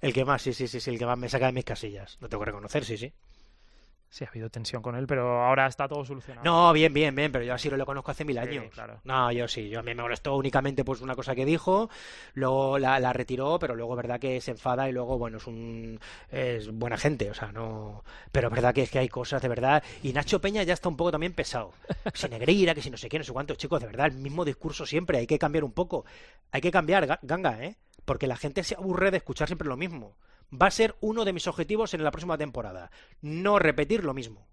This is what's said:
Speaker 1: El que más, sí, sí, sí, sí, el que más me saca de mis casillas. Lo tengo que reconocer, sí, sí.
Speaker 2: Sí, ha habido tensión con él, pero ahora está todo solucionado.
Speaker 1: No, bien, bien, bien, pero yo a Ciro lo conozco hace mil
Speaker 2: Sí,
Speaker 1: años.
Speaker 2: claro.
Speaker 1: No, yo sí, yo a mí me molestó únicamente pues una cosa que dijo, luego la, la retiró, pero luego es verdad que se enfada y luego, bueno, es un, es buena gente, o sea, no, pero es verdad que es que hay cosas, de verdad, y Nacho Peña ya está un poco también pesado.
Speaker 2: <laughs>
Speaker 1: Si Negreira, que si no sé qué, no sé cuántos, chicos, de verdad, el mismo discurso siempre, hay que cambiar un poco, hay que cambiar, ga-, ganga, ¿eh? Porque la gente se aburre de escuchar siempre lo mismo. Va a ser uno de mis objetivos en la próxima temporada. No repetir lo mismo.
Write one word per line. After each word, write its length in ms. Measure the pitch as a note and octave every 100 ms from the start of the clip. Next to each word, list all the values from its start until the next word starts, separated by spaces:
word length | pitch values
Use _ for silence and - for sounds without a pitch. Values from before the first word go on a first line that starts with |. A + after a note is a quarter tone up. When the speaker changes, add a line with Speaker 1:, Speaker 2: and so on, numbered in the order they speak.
Speaker 1:
El 120 | C#3+
que 120 | A#2+
más, 180 | C3 C3+
sí, 100 | -
sí, 140 | A#2+ B2+
sí, 120 | B2+
sí, 100 | B2
el 80 | A#2
que 80 | A#2+
más 120 | B2
me 100 | B2
saca 180 | B2+ B2+
de 60 |
mis 120 | B2+
casillas. 520 | - G#2+ A2 G2+ G2+ -
Lo 80 | A#2+
tengo 140 | G#2
que 80 | G#2
reconocer, 340 | G#2 G#2 D3
sí, 120 | A#2+ A2
sí. 160 | B2 - _ - - _ - - _ _ _
Speaker 2:
Sí, 160 | -
ha 40 | C3+
habido 200 | A#2 A2
tensión 340 | - A2+ B2
con 120 | A#2
él, 120 | A#2+ C3
pero 360 | C#3 B2 A#2+
ahora 220 | B2 C3 C3+
está 220 | B2 C#3
todo 160 | D3
solucionado. 400 | C3 C3+ - B2
Speaker 1:
No, 280 | C#3 E3+ F3
bien, 220 | D#3 D#3+
bien, 200 | C#3+ D3+
bien, 160 | C3+ D3+
pero 120 | C3+
yo 80 | A#2+
a 60 | B2
Ciro 180 | D3+ C3+
lo 80 |
conozco 280 | C3+ C#3 C3
hace 120 | C#3
mil 120 | D3+ B2
Speaker 2:
Sí, 40 |
Speaker 1:
años. 320 | B2 C#3+ A2+
Speaker 2:
claro. 280 | - A2 A2
Speaker 1:
No, 280 | - C3 B2
yo 160 | A#2+ A#2+
sí, 200 | - G#2
yo 120 | A2
a 20 |
mí 120 | A#2+ A#2
me 60 |
molestó 340 | A#2 A#2+ D3 C#3
únicamente 480 | C3+ C#3 C#3 C3
pues 160 | C3 C3
una 160 | B2+ B2+
cosa 180 | B2+
que 100 | B2+
dijo, 460 | C3+ D#3+ - F#3+ A3+ - - - -
luego 440 | - C3 C3+ C3+ C#3
la, 220 | C3+ C3+
la 120 | B2+
retiró, 460 | B2 B2+ B2+ C3+ E3+
pero 160 | E3
luego 200 | A#2 A#2
es 20 | B2
verdad 240 | A#2+ A#2+
que 200 | C#3 B2+
se 120 | A#2+
enfada 360 | A#2 C3+ B2 C3+
y 40 |
luego, 260 | B2+ B2 C3
bueno, 200 | A#2 A2
es 80 | -
un, 500 | A2+ A#2 A2+ A2+ A2 - - -
es 400 | C3+ B2+ A#2+ G#2+
buena 240 | A2 A#2+ A#2+
gente, 340 | C#3+ C#3+ G#2
o 40 |
sea, 160 | G#2 G#2+
no, 540 | G#2 A2+ A2 G#2+ G#2 - - -
pero 160 | C#3 A#2+
es 60 |
verdad 180 | A2 B2
que 100 | B2
es 60 | B2+
que 100 | C3+
hay 80 | B2+
cosas, 340 | - B2 C3+
de 60 | B2+
verdad, 340 | A#2 B2+ D3 - -
y 80 | C#3+
Nacho 280 | B2+ C#3+ G3
Peña 220 | G3 G#3+
ya 100 | F3+
está 140 | F3+ F#3
un 80 | C#3+
poco 140 | E3+
también 220 | D#3 E3
pesado. 400 | E3+ D3 B2+ G2+ - -
Speaker 2:
<laughs> 260 | - -
Speaker 1:
Si 140 | - F#3+
Negreira, 460 | A2+ B2 G3 F3+
que 80 | D#3+
si 80 | C#3+
no 60 | B2+
sé 120 | A#2+
qué, 100 | D#3
no 60 |
sé 80 | D3+
cuántos, 260 | B2+ C#3+ C#3+
chicos, 220 | C#3+ D#3+
de 60 | A#2
verdad, 180 | A2 D3+
el 80 | C3
mismo 260 | C#3 D3+
discurso 420 | E3 C3 D#3+ - D3+
siempre, 320 | D3+ F3 D3
hay 80 | A#2
que 120 | D3
cambiar 260 | D#3 D#3
un 80 | D3
poco, 340 | - - D3+ - - - - _
hay 80 | C3+
que 100 | D#3+
cambiar, 360 | F#3 D#3 F#3+ D3
ga-, 100 | D#3+
ganga, 400 | C3 E3+ F3+ A2
¿eh? 140 | C#3 A3+ _ -
Porque 240 | - B2+ C3+
la 80 | A#2+
gente 260 | D3 C#3
se 140 | F3+ -
aburre 340 | F#3+ F3+ F#3+
de 60 | F#3
escuchar 320 | - C3+ D3+
siempre 180 | F3 D#3
lo 80 | B2+
mismo. 400 | F3+ E3 G#2+ - _ _ - C3+
Va 40 | F#3+
a 20 |
ser 240 | F#3 A3+ -
uno 240 | G#3+ A3
de 80 | G#3+
mis 160 | F3+ F3+
objetivos 440 | E3+ E3 G#3+ A3
en 120 | E3+
la 80 | D#3
próxima 260 | D#3 F3+ D#3
temporada. 540 | D3 B2 A2 F#2 E2+ - - -
No 380 | D3 D#3 F#3+ G#3
repetir 460 | E3 C#3 D3 A3
lo 100 | E3+
mismo. 320 | C3 A#2 G#2+ -